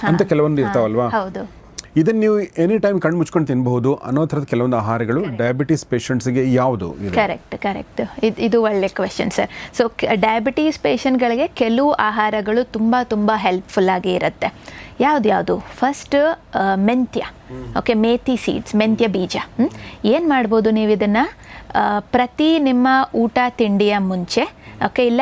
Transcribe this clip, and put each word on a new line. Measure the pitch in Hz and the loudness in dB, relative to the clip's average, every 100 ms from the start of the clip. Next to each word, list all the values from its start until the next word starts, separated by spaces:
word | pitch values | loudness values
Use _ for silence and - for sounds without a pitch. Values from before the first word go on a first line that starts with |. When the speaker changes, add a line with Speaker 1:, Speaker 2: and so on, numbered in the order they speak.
Speaker 1:
ಹಾ. | 156 | 0
Speaker 2:
ಅಂತ | 170 | 2
ಕೆಲವೊಂದು | 196 156 151 147 | 2 2 2 2
Speaker 1:
ಹಾ, | 127 | 0
Speaker 2:
ಇರ್ತಾವಲ್ವಾ? | 127 110 110 120 | 2 0 0 0
Speaker 1:
ಹೌದು. | 220 190 185 202 - - - - 156 | -2 -4 -8 -12 -16 -20 -18 -4 0
Speaker 2:
ಇದನ್ನ | 165 220 | 2 2
ನೀವು | 214 208 | 2 2
ಎನಿ | 196 - 170 214 | 0 0 2 2
ಟೈಮ್ | 202 190 | 2 0
ಕಣ್ಣು | 156 170 | 0 0
ಮುಚ್ಕೊಂಡು | 160 175 143 | 0 0 0
ತಿನ್ಬಹುದು | 127 123 123 123 143 | 0 0 0 0 -2
ಅನ್ನೋ | 107 135 160 | -2 -2 -2
ಥರದ | 151 | -4
ಕೆಲವೊಂದು | 139 120 127 120 | -2 -2 0 0
ಆಹಾರಗಳು | 107 117 110 131 | 0 -2 -2 -2
Speaker 1:
ಕರೆಕ್ಟ್. | 190 113 | -2 -2
Speaker 2:
ಡಯಾಬಿಟಿಸ್ | 120 127 139 151 - | -2 0 0 -2 -2
ಪೇಷಂಟ್ಸ್‌ಗೆ | 123 - 131 127 127 131 | -4 -2 -2 0 0 2
ಯಾವುದು | 127 131 113 87 71 | 2 2 0 -6 -8
ಇದೆ? | 101 | -4
Speaker 1:
ಕರೆಕ್ಟ್, | 175 202 165 - - | -2 -2 -4 -12 -8
ಕರೆಕ್ಟ್. | 202 202 - - 226 - | -6 -6 -8 -8 -8 -2
ಇದ್-, | 220 - | -2 0
ಇದು | 226 233 | 0 2
ಒಳ್ಳೆ | 220 202 190 | 2 0 -2
ಕ್ವೆಶ್ಚನ್ | - 190 - 214 | -2 -4 -4 -4
ಸರ್. | - 202 - - - | -2 -4 -6 -6 -2
So, | 226 | -2
ಕ-, | - - | -2 -2
ಡಯಾಬಿಟಿಸ್ | 220 220 226 226 262 311 294 | 0 2 0 0 0 0 0
ಪೇಷಂಟ್‌ಗಳಿಗೆ | 294 254 269 254 240 233 339 | -2 0 0 0 0 0 -2
ಕೆಲವು | - 226 233 285 | 0 0 2 2
ಆಹಾರಗಳು | - 214 214 214 214 202 226 | 2 0 0 0 0 0 -2
ತುಂಬಾ, | 247 220 226 247 | -2 0 2 2
ತುಂಬಾ | 247 214 208 214 | 0 0 0 2
ಹೆಲ್ಪ್‌ಫುಲ್ | 185 185 - - 185 | 0 -2 -2 0 2
ಆಗಿ | 185 185 | 2 0
ಇರುತ್ತೆ. | 180 160 - - - - - - - | -2 -2 -2 -6 -6 -16 -18 -10 0
ಯಾವ್ದ್ಯಾವ್ದು? | 262 294 214 185 190 180 | 2 2 2 2 0 -4
ಫಸ್ಟ್, | - - 254 285 - - 311 330 - - | -6 -4 -2 -2 -2 2 2 -2 -4 -2
ಆ, | 196 190 | 0 2
ಮೆಂತ್ಯ. | 202 254 247 - | 2 2 0 -4
Speaker 2:
ಹ್ಮ್. | - - - 127 - 117 | -8 -12 -16 -14 -8 -4
Speaker 1:
ಓಕೆ, | 214 | 0
ಮೇಥಿ | 220 226 240 - 240 | 2 2 2 0 -2
ಸೀಡ್ಸ್, | - 214 - 208 | -2 -4 -2 0
ಮೆಂತ್ಯ | 220 214 226 | 2 2 0
ಬೀಜ. | 185 180 - | 0 -2 -6
ಹ್ಮ್? | - - 269 - - - 208 | -6 -2 -2 -4 -16 -4 0
ಏನ್ | 285 339 | 2 2
ಮಾಡ್ಬೋದು | 269 226 226 220 | 0 2 2 2
ನೀವು | 220 214 | 2 2
ಇದನ್ನ? | 208 208 214 330 - - - - - | 2 2 2 0 -4 -20 -20 -4 0
ಆ, | 208 208 | 0 -2
ಪ್ರತಿ | - 247 247 - 311 320 | 0 0 0 0 2 4
ನಿಮ್ಮ | 269 247 254 262 269 226 | 2 2 4 2 0 0
ಊಟ | 226 254 247 | 0 0 0
ತಿಂಡಿಯ | - 220 202 208 202 | 0 0 2 2 2
ಮುಂಚೆ, | 190 185 175 - 294 - - - 202 | 0 -4 -2 -2 -2 -6 -18 -6 -2
ಓಕೆ, | - 247 | 0 2
ಇಲ್ಲ | 233 | 2